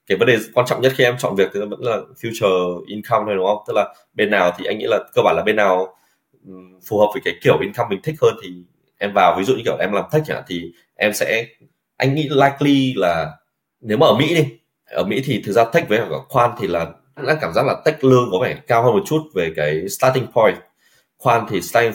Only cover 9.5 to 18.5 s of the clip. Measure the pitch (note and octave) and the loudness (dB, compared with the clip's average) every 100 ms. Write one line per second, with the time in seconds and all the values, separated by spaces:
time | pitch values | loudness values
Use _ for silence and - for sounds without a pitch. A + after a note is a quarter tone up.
9.5 | B2 A2 D2+ F#2 G2+ F2 D#3 D3+ C2 - | -2 -2 -2 -2 -2 -2 -4 -2 -6 -6
10.5 | F2 E2+ - _ - G#2 G2+ - A2 A#2 | -10 -10 -16 _ -2 -2 -2 -2 -2 -4
11.5 | _ _ _ _ - C3+ C#3+ D3 C#3+ C#3 | _ _ _ _ -4 -2 0 -2 2 2
12.5 | C3+ D3 C#3 C3 A2+ F2+ E2 D2+ - _ | 2 2 2 2 0 0 0 -4 -10 _
13.5 | _ _ _ A2 A2 D3 A2 D#3 E3+ C3+ | _ _ _ -6 2 4 4 2 2 0
14.5 | - _ _ _ A#1 F#2 A2 C3+ G#2+ - | -4 _ _ _ -6 -4 -2 -2 -4 -2
15.5 | G2+ A2+ E3+ G2+ G#2 G2+ C#2+ - B2+ A#2+ | 0 2 2 0 -2 -2 -6 -4 0 0
16.5 | A#2+ G2 E2+ E2 - _ - - D#3 F2+ | 0 -4 -2 -4 -10 _ -10 -4 -2 0
17.5 | F2+ C3+ G2 - D3+ C3+ B2+ B2 F#2 A#2+ | 0 0 0 -2 2 4 4 4 0 -2